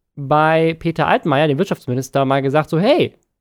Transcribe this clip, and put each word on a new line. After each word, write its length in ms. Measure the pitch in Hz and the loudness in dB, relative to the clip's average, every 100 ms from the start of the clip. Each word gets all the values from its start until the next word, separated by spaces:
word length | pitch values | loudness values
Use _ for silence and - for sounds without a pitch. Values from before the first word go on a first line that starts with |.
| _ - | _ -12
bei 600 | 135 151 156 160 165 160 | -2 2 2 2 0 -2
Peter 300 | 170 160 156 | -4 -2 0
Altmaier, 400 | 226 175 139 156 | 0 0 0 2
dem 100 | 139 | 0
Wirtschaftsminister, 680 | 196 - - 123 127 139 135 | -2 -4 -6 -6 -4 -2 0
mal 160 | 135 | 0
gesagt 280 | 135 151 147 | 0 -2 -2
so, 80 | 160 | 0
„Hey, 380 | 214 320 135 - _ _ | 2 2 0 -6 _ _